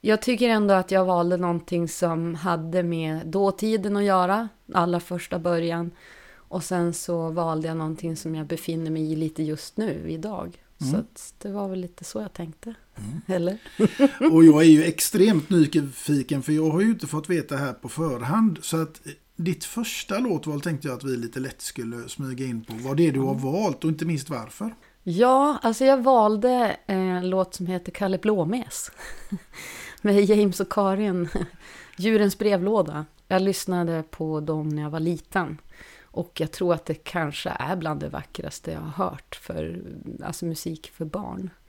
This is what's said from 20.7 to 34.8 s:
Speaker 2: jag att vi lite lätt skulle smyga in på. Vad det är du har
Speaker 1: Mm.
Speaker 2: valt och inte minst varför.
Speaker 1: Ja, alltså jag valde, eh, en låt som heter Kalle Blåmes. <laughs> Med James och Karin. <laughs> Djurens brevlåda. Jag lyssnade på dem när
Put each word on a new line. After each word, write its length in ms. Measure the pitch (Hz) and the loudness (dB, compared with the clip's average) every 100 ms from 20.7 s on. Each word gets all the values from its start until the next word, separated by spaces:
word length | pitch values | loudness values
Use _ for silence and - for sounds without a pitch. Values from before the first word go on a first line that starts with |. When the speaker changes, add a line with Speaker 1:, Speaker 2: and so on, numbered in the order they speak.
| 147 147 | -4 -6
Speaker 2:
jag 80 | 123 | -8
att 80 | |
vi 120 | 139 123 | -6 -4
lite 240 | 117 131 | -6 -8
lätt 200 | 131 - | -8 -10
skulle 480 | - - 113 117 123 | -12 -10 -10 -10 -12
smyga 360 | - 135 127 131 | -10 -8 -6 -6
in 180 | 117 | -6
på. 80 | 113 113 | -8 -10
Vad 200 | 127 139 | -4 2
det 120 | 165 | 2
är 40 | |
du 80 | 135 | 2
har 100 | 135 | 0
Speaker 1:
Mm. 80 | 135 135 | -2 -2
Speaker 2:
valt 320 | 165 208 139 | 0 -2 -2
och 60 | 160 | -2
inte 140 | 156 165 | -2 -2
minst 240 | 156 131 | -4 -4
varför. 440 | 139 110 - 220 - - _ | -10 -10 -10 -10 -10 -20 _
Speaker 1:
Ja, 560 | - 170 247 262 285 277 | -6 2 6 6 4 2
alltså 220 | 226 214 | -2 4
jag 180 | 262 269 | 6 6
valde, 720 | 247 254 214 214 247 247 226 - - | 6 6 6 4 2 4 2 -2 -4
eh, 100 | 190 | -2
en 340 | 185 180 180 | 0 0 0
låt 240 | 185 185 | 0 0
som 120 | - 175 | -2 -4
heter 260 | 180 180 | -4 -6
Kalle 260 | - 196 190 | -4 -2 0
Blåmes. 720 | 214 208 160 247 226 - - - - - - | 0 2 0 -2 -6 -10 -12 -14 -14 -14 -10
<laughs> 720 | 196 - - - - - - | -12 -12 -18 -16 -14 -16 -4
Med 220 | 208 202 | 2 4
James 360 | 196 208 208 175 | 6 6 4 2
och 120 | 190 | -2
Karin. 560 | - 196 190 214 180 175 - 160 - | 0 2 2 0 -2 -2 -4 -6 -10
<laughs> 340 | - - - - | -20 -20 -20 -4
Djurens 420 | 196 220 208 - | 2 4 4 2
brevlåda. 680 | 208 196 185 220 165 151 156 _ _ | 0 2 2 0 0 -4 -10 _ _
Jag 140 | 185 | 0
lyssnade 600 | 190 190 - 180 170 165 156 | 2 -2 -2 0 0 -2 -6
på 300 | - 160 156 | -8 -4 -4
dem 280 | 151 156 151 | -2 -2 -2
när 140 | 151 | -4